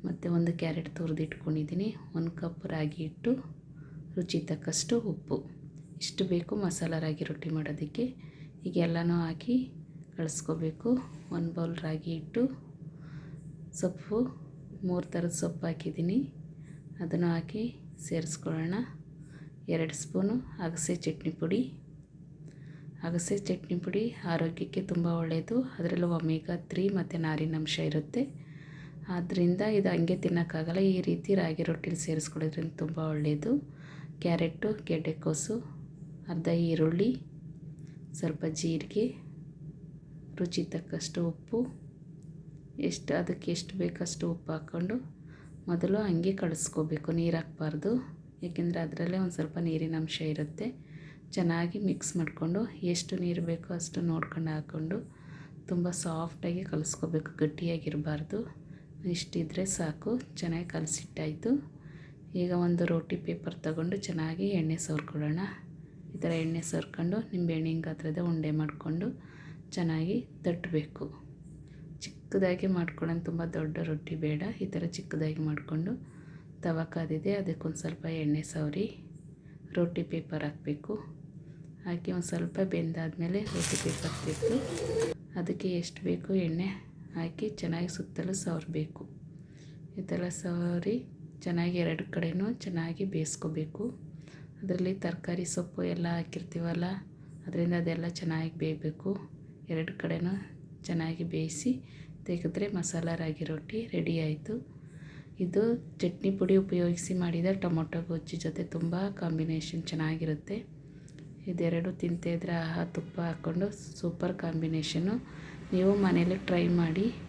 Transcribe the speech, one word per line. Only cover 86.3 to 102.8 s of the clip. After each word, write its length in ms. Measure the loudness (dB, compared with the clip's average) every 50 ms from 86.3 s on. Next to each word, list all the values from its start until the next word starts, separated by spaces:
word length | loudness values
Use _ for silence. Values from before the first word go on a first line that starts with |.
| 2 4 4
ಎಣ್ಣೆ 220 | 4 2 2 0 0 -2 -4 -10 -14 -16 -14 -14 -8 -4
ಹಾಕಿ 300 | -4 -4 -4 -2 -2 -4 -4 -2 -2
ಚೆನ್ನಾಗಿ 280 | -2 0 0 0 0 -2 -2
ಸುತ್ತಲೂ 400 | -4 -6 -4 -4 -4 -2 0 -2 0
ಸವರಬೇಕು. 640 | 0 0 0 0 -2 -2 0 0 -2 -2 -4 -12 -12 -12 -12 -14 -14 -14 -14 -16 -16 -16 -16 -16 -16 -16 -16 -16 -16 -10 -8 -8
ಈ 20 | -4 -2
ಥರ 140 | 0 0 0 -2 -4 -4
ಸವರಿ 540 | -2 -2 0 2 2 2 2 2 2 2 0 0 -2 -6 -14 -14 -14 -16 -14 -6 -2
ಚೆನ್ನಾಗಿ 340 | 0 2 4 4 4 4 4 2
ಎರಡು 200 | 2 2 0 -2 -2 -2
ಕಡೆನೂ 320 | 0 0 2 2 2 2 0 0 -2 -4
ಚೆನ್ನಾಗಿ 420 | -2 -2 0 0 -2 -2 -2 -2 0 2
ಬೇಯಿಸ್ಕೋಬೇಕು. 720 | 0 0 0 -2 -4 -2 -2 0 -2 -2 -4 -4 -4 -4 -4 -4 -6 -12 -14 -14 -14 -14 -16 -16 -16 -16 -16 -12 -8
ಅದರಲ್ಲಿ 340 | -2 0 2 2 2 2 0 0 -2
ತರಕಾರಿ 420 | -2 -2 -2 -2 -2 0 0 0 0 -2
ಸೊಪ್ಪು 280 | -2 -2 -2 -2 -2 0 0 2
ಎಲ್ಲ 140 | 2 2 2 2
ಹಾಕಿರ್ತೀವಲ್ಲ, 680 | 0 -2 -2 -6 -8 -8 -4 -4 -2 0 0 2 2 0 0 -2 -4 -6 -12 -16 -16 -16 -16 -16 -10 -8
ಅದರಿಂದ 300 | -2 0 2 4 4 4 4
ಅದೆಲ್ಲ 280 | 4 2 0 0 -2 -2 -4 -2
ಚೆನ್ನಾಗಿ 320 | 0 0 2 2 0 0 -2 0
ಬೇಯಬೇಕು. 520 | 0 0 0 0 -2 -4 -4 -2 -2 -2 -2 -2 -4 -10 -14 -16 -16 -16 -16 -16 -6 -2 -2
ಎರಡು 220 | 0 0 -2 -2 -2 -2
ಕಡೆನೂ 300 | -2 0 0 2 0 0 -2 -4 -8 -12 -14 -14 -14 -14 -10 -4 -2
ಚೆನ್ನಾಗಿ 360 | 0 0 0 0 -2 -2 -2 -2 0
ಬೇಯಿಸಿ 400 | 0 0 0 -2 0 2 2 2 2 0 -12 -16 -16 -14 -14 -14 -10 -2 -2
ತೆಗೆದ್ರೆ 380 | -2 2 2 0 2 2 0 2 2
ಮಸಾಲ 320 | 0